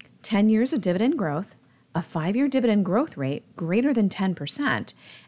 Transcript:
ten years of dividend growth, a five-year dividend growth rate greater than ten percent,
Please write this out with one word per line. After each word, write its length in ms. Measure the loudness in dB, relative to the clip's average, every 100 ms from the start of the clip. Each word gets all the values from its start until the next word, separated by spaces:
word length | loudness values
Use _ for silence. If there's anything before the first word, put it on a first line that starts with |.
| -18 _
ten 260 | -2 2 4
years 240 | 4 2
of 80 | 0
dividend 380 | 0 0 0 0
growth, 380 | -2 -4 -6 -14 _ _ _ -6
a 60 |
five-year 460 | -4 -4 -2 0 0
dividend 360 | 2 2 2
growth 320 | 2 0 -2 -4
rate 280 | -4 -4 -8
greater 400 | -10 -2 0 2
than 140 | 2 0
ten 260 | 0 -2
percent, 600 | -2 -6 -4 -2 -2 -4 -12 -20 -20